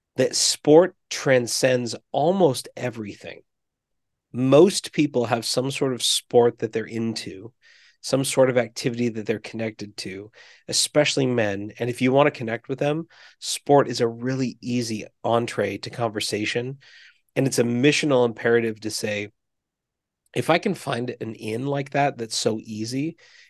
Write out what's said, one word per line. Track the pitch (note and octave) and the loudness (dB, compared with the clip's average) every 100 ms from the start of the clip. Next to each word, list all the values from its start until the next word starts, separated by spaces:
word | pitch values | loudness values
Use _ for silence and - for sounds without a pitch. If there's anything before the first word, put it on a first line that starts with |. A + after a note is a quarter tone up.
| _ - | _ -2
that | C3 - | -2 2
sport | - - - D#3 F3+ - _ | 0 0 6 8 6 0 _
transcends | - D3 C3 A#2+ - C3+ B2+ A#2 A2 _ | -6 2 2 2 0 0 0 -2 -8 _
almost | C3+ D3+ G3 E3 B2 - - | -2 0 4 2 2 -8 -10
everything. | B2+ A#2 G2+ - E2+ - _ _ _ _ _ _ _ _ _ | -8 -8 -12 -12 -16 -18 _ _ _ _ _ _ _ _ _
Most | A#2 C3 C#3+ F#3+ - - | -4 6 8 8 4 -6
people | - D3 B2+ A#2 | -2 0 0 0
have | A#2 A2 | -2 0
some | - C3+ | -2 -2
sort | C3+ C3+ | -2 -4
of | A#2+ | -2
sport | - - - A#2+ A#2+ A#2 | -2 -2 4 4 4 2
that | A2+ | -6
they're | A2+ | -6
into, | G#2+ A2+ A2+ G#2+ G2+ F#2+ A2+ _ _ _ _ _ | -6 -4 -4 -4 -10 -14 -16 _ _ _ _ _
some | - C3+ | -2 -2
sort | C#3 - C3 | 0 2 4
of | B2 | 4
activity | A2+ - C#3 A#2 A#2+ | -2 -4 -6 -2 -2
that | A2 G#2 | -2 -4
they're | G#2+ | -6
connected | - A2 A2+ A2 G#2 - | -6 -8 -8 -8 -14 -12
to, | G2+ F#2+ G#2 - - - - | -12 -12 -16 -20 -20 -20 -4
especially | - - D3+ D3 - C3 | -2 0 2 2 0 0
men. | B2 G#2 G2 G#2 - | 2 0 -2 -8 -6
And | B2 | -6
if | A2+ | 0
you | B2+ | 2
want | C3+ D3 | 4 4
to | - | 0
connect | A2+ A2+ - | -6 -8 -8
with | C3+ | -4
them, | C#3+ D3+ E3 - - _ | -2 -2 -6 -16 -20 _
sport | - - - C#3+ G#2 | -10 -8 4 4 4
is | B2 | 0
a | A#2 | -2
really | A#2 B2 C3 B2 - | -2 -4 -2 -4 -6
easy | B2+ B2 A2+ G#2+ - _ | -4 -4 -2 -6 -10 _
entree | - A#2 A#2 - G2+ G2 | 0 0 0 -2 -4 -4
to | - | -10
conversation. | - A2+ G#2 - G#2 G#2+ A#2+ B2 C#3 - - - _ _ - | -4 -4 -2 -4 -4 -2 -4 -6 -10 -18 -20 -20 _ _ -2
And | C3+ | 0
it's | C3 | 2
a | |
missional | A#2+ A#2+ C#3 D3+ D3+ C3 B2 | 0 4 4 2 2 4 2
imperative | A2 A#2+ A#2 A2+ G#2+ | 0 2 2 2 -4
to | A2 | -8
say, | - A2 G#2 G#2 _ _ _ _ _ _ _ _ _ _ - | -6 -4 -4 -8 _ _ _ _ _ _ _ _ _ _ -6
"If | - | 0
I | F3 | 0
can | G#3 F3+ | 0 -4
find | - A#2+ B2 A#2 | -4 -6 -6 -8
an | A2+ A2+ | -10 -8
in | A2 A2+ C#3 | -6 -6 -4
like | C#3+ C#3 | -6 -4
that, | C#3+ C#3+ A#2 | 0 -2 -2
that's | A2+ - | -6 -2
so | - A2 | -2 -2
easy, | A2+ G#2+ A2 B2+ D#3 E3+ _ - - | -6 -8 -6 -4 -6 -8 _ -20 -20